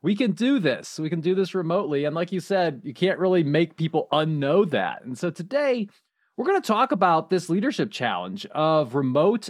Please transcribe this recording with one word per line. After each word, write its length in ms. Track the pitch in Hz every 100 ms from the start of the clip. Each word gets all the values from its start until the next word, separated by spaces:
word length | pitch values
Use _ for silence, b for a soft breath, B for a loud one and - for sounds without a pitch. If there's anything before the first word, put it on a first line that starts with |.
we 140 | 151 208
can 160 | 247
do 280 | 165 240 277
this. 400 | 160 110 80 -
We 100 | 156
can 120 | 170
do 140 | 160 190
this 180 | 185
remotely. 520 | 185 165 175 196 143 147
And 100 | 160
like 160 | 170
you 80 | 190
said, 420 | - 196 175 135
you 100 | 151
can't 260 | 120 180 165
really 240 | 185 185
make 340 | 151 151 170 -
people 300 | 160 160 -
unknow 540 | 147 156 156 139 170 208
that. 380 | 131 90 60
And 140 | 117 127
so 120 | 175
today, 580 | - 175 269 285 247 202 b b _ _ -
we're 80 | 269
gonna 160 | 392
talk 300 | - 214 254
about 400 | - 185 160 160
this 180 | 185 170
leadership 400 | 170 233 247 127
challenge 560 | - 123 92 90 98 -
of 420 | - 156 156 139
remote 560 | 127 135 131 170 226 -